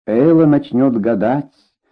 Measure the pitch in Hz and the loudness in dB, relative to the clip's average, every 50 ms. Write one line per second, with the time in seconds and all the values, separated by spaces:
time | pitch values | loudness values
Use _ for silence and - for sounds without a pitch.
0 | - - 107 120 143 165 165 160 165 151 147 143 143 - 120 123 135 135 120 113 | -8 -4 0 2 2 4 4 4 4 2 2 0 -2 -4 -2 -2 0 0 0 -2
1 | 98 113 117 95 101 117 131 147 139 - _ _ _ _ _ _ _ _ | -2 -2 -2 -2 -2 -2 -4 -4 -6 -10 _ _ _ _ _ _ _ _